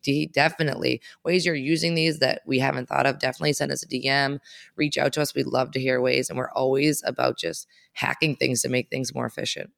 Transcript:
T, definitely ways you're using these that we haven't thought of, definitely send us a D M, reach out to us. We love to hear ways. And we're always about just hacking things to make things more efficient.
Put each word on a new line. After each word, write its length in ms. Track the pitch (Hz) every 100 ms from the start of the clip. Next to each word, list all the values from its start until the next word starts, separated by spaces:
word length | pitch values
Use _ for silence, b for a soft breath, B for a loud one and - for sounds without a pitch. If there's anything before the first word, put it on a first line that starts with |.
T, 220 | - 143 156
definitely 760 | - 156 - 151 - 127 123 B B
ways 220 | - 180 170
you're 100 | 151
using 400 | 131 160 165 165
these 240 | 160 151
that 220 | 131 - -
we 140 | 131
haven't 300 | 135 135 123
thought 160 | 139 135
of, 120 | 131
definitely 360 | 131 - 151
send 180 | 139 143
us 100 | 139
a 60 | -
D 200 | 127 131
M, 340 | 139 139 143 B B B -
reach 220 | 151 -
out 160 | 139
to 80 | 156
us. 120 | 147
We 100 | -
love 280 | - 127 139
to 80 | 135
hear 220 | 131 127
ways. 280 | 127 131 127
And 80 | 127
we're 140 | 127
always 500 | - 131 135 151 143 -
about 320 | - 127 120
just 280 | 82 - - b b
hacking 420 | - - - 156 -
things 260 | 131 123
to 60 | 127
make 200 | 127 -
things 260 | 131 127 127
more 100 | 123
efficient. 460 | - - - -